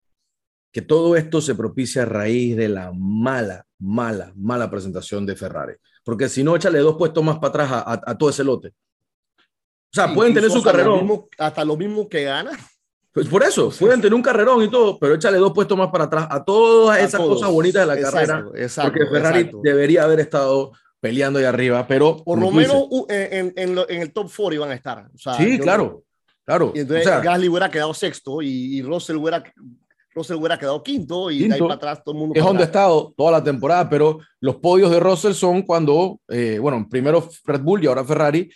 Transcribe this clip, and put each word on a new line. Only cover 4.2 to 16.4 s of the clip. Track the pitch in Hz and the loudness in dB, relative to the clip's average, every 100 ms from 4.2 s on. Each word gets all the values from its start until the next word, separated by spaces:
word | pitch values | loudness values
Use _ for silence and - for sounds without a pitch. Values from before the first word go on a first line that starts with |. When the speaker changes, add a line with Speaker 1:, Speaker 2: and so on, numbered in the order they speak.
| 90 95 | -10 -10
Speaker 1:
mala | 101 123 107 | -6 -4 -6
presentación | 101 95 90 - 101 98 | -8 -10 -10 -8 -8 -6
de | 92 | -8
Ferrari. | 98 80 64 - _ _ | -10 -10 -12 -14 _ _
Porque | - 110 131 | -8 -4 -4
si | 131 | -2
no, | 147 170 | 0 0
échale | 190 156 | 2 2
dos | 151 156 | 2 2
puestos | 165 160 | -2 0
más | 156 156 | -2 -2
para | - | -4
atrás | 139 139 | -2 -4
a, | 120 - | -4 -4
a, | 117 - | -8 -6
a | 110 | -2
todo | 151 | -2
ese | 135 | 0
lote. | 139 120 - | -2 -2 -6
O | _ _ _ _ _ _ _ _ _ _ _ _ | _ _ _ _ _ _ _ _ _ _ _ _
sea, | - 170 | -2 0
Speaker 2:
Sí, | 175 | 4
Speaker 1:
pueden | 233 | 4
tener | 220 220 | 4 4
Speaker 2:
incluso | 240 | 2
Speaker 1:
su | 202 | 4
Speaker 2:
hasta | 175 | 4
los | 196 | 4
Speaker 1:
carrerón. | 190 196 | 2 0
Speaker 2:
mismos, | 208 - - | -2 -4 -6
hasta | 156 156 156 | -6 -2 -4
los | 156 | -2
mismos | 202 214 208 | -4 -4 -4
que | 165 | -4
ganan. | 139 139 240 294 - _ _ _ _ | -4 -4 -6 -12 -16 _ _ _ _
Speaker 1:
Pues | 143 120 | -4 0
por | 180 | 2
eso, | 302 226 151 | 2 2 -2
Speaker 2:
Sí. | - | 2
Speaker 1:
pueden | 202 254 | 2 4
tener | 233 | 4
un | 233 | 2
carrerón | 240 233 220 247 | 2 2 4 4
y | 208 | 2
todo, | 247 214 - | 2 2 2
pero | 143 156 | 0 2
échale | 175 190 | 2 4
dos | 196 | 4
puestos | 190 202 190 | 2 0 0
más | 185 | 0
para | 175 151 | 0 0
atrás | 160 160 | -2 -4
a | 139 | -6